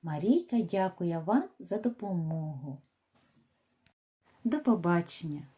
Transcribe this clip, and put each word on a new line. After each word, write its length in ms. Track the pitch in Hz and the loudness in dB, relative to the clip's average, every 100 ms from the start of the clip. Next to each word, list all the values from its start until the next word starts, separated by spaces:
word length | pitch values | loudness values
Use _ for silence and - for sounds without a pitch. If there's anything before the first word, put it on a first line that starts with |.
Марійка 580 | 165 151 180 311 - 233 | -6 -2 4 2 4 -2
дякує 580 | 175 196 190 277 175 165 | 0 0 0 0 -2 -2
вам 300 | 160 233 370 _ | 2 2 0 _
за 180 | 180 202 | -6 -2
допомогу. 1040 | 247 240 202 180 160 160 156 139 139 135 _ _ _ _ _ _ _ _ _ _ _ _ _ _ _ _ | -2 -4 -4 -2 -2 -4 -6 -8 -10 -12 _ _ _ _ _ _ _ _ _ _ _ _ _ _ _ _
До 160 | 233 294 | -2 0
побачення. 880 | 294 214 170 175 170 - 165 147 - | 4 4 4 2 2 -6 -6 -8 -10